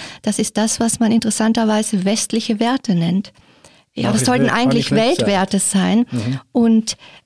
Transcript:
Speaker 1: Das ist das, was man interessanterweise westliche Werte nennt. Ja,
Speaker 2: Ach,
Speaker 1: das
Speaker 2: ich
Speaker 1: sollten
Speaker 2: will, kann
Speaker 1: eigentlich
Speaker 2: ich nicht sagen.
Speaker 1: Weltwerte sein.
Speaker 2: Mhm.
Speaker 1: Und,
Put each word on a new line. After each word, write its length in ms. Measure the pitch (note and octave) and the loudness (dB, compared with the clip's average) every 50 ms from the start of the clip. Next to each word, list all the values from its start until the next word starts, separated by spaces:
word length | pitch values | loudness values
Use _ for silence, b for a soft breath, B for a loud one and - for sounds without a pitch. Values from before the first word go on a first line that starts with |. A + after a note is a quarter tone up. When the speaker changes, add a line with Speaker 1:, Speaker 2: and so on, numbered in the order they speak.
| B B B B | B B B B
Speaker 1:
Das 160 | - G#3+ G3+ | -6 -4 -4
ist 200 | - G#3+ - - | -2 -4 -4 -2
das, 220 | G#3 A3 A3+ - - | -2 -2 -2 -2 -2
was 200 | A#3 A3+ - - | -2 -2 0 0
man 120 | A#3 G#3+ | 0 2
interessanterweise 920 | A3+ A3+ - G#3+ - - A3 A3 A3+ A#3 A3 G#3+ G#3+ G#3+ G#3+ - G#3+ F#3 F3+ | 2 2 2 0 -2 0 0 0 2 2 2 2 0 0 0 -2 -2 0 0
westliche 540 | G3 A3+ G#3+ - - - A3+ - - A3 G#3 | 0 0 -2 -2 -4 -4 -4 -2 -2 -2 -2
Werte 340 | A3+ A#3 C4 C4 - - F3+ | 0 0 -2 -2 0 0 0
nennt. 400 | E3+ E3 E3+ F3+ F#3+ - - b b b b b b b b b b b b _ | 0 0 0 0 -2 -2 -4 b b b b b b b b b b b b _
Ja, 140 | - - G#3 | -4 -2 -2
Speaker 2:
Ach, 40 | G#3 | -2
Speaker 1:
das 80 | A3 | 0
Speaker 2:
ich 40 | - | 0
Speaker 1:
sollten 180 | B3+ B3 B3 C4 | 0 2 2 2
Speaker 2:
will, 60 | - | 0
kann 100 | - A#3 | 0 0
Speaker 1:
eigentlich 260 | B3+ C4 A#3 A#3 A3+ | 2 2 2 0 0
Speaker 2:
ich 60 | - | 0
nicht 100 | - A3 A3 | 0 2 2
sagen. 140 | B3+ F4+ | 2 0
Speaker 1:
Weltwerte 420 | - A#3 G3+ G3+ F#3 F#3+ - - G3 | 0 0 0 0 0 0 0 0 -2
sein. 460 | - - - F#3+ F3+ F3+ G3 A#3 A#3+ - | -2 0 0 0 0 2 2 0 0 0
Speaker 2:
Mhm. 300 | - - G#2+ B2 C3+ C3 - _ | -4 -4 -4 -4 -4 -6 -8 _
Speaker 1:
Und, 460 | - B3+ A#3 A3+ A3+ A3 A3 - - B B B B B B | -2 2 2 4 4 2 2 -2 -8 B B B B B B